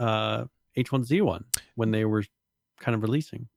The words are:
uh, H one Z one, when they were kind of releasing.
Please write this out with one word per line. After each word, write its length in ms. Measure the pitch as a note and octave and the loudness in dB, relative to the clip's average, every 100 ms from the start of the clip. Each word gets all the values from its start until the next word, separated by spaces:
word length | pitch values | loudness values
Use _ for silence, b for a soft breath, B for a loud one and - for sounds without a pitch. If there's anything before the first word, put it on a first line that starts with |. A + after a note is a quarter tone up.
uh, 460 | A#2 A2 G#2+ A2 A#2+ - _ | 0 0 0 -2 -6 -12 _
H 160 | - B2 | -4 0
one 140 | C3+ | 0
Z 160 | A#2+ E3+ | 2 2
one, 240 | F3 E2 - - B - | 2 0 -4 -8 B -2
when 160 | A2+ | 2
they 120 | A2 | 2
were 200 | A2 G#2+ G#2 _ _ _ _ - | 2 0 -2 _ _ _ _ -6
kind 160 | - A2+ | -2 0
of 60 | |
releasing. 440 | A2 C#3 - - A#2 | 0 -2 -2 -10 -14